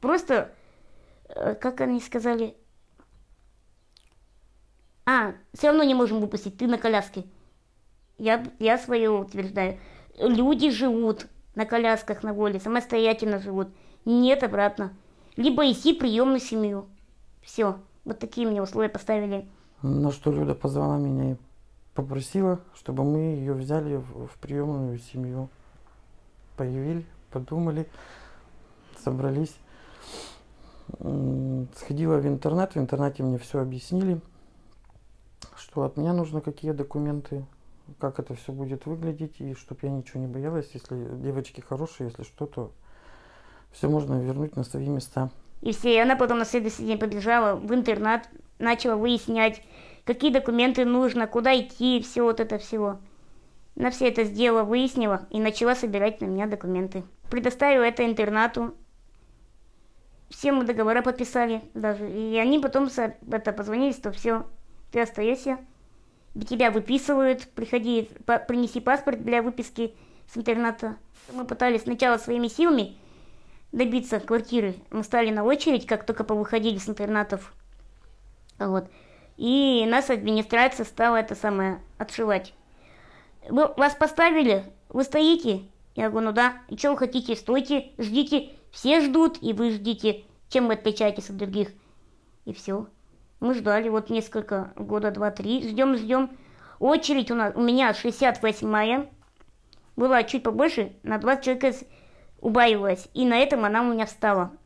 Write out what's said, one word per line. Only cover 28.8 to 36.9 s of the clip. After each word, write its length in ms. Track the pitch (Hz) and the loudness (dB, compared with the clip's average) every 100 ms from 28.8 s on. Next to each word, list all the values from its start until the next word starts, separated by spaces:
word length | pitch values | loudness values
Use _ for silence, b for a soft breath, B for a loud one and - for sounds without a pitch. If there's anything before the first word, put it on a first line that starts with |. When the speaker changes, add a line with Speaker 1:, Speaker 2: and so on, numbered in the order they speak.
| - - | -20 -8
Speaker 2:
собрались. 520 | - 127 135 135 156 - - B B B B B B B - b b b b - | -6 -2 -2 -2 -4 -8 -20 B B B B B B B -20 b b b b -12
М, 680 | - 139 135 135 131 131 127 - | -6 -4 -2 -4 -4 -6 -8 -12
сходила 420 | - 143 160 156 | -8 -4 0 2
в 100 | 143 | 2
интернат, 480 | 139 156 160 190 - | -2 0 0 -2 -2
в 20 | |
интернате 460 | 131 135 139 139 | -4 0 -2 -2
мне 140 | 131 123 | -2 -2
всё 240 | - 143 | -4 -4
объяснили, 580 | 131 127 - 180 190 170 - b b b b b - - - - - - - - | -4 -6 -6 -2 0 -2 -6 b b b b b -20 -20 -20 -20 -20 -20 -20 -20
что 260 | - - | -10 -4
от 140 | 139 135 | -4 -2
меня 160 | 156 | -2
нужно, 280 | 175 160 156 | -2 -2 -6
какие 320 | 151 151 151 | -8 -8 -6
документы, 720 | 151 143 | -6 -6